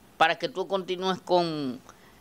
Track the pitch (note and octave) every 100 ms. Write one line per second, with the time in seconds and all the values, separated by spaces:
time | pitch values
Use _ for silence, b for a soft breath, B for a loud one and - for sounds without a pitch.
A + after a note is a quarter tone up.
0 | - - E3 E3 E3 E3+ E3+ F#3+ F3 F3+
1 | F#3 F3+ - F3+ E3+ D3+ C3+ A#2 - b
2 | b b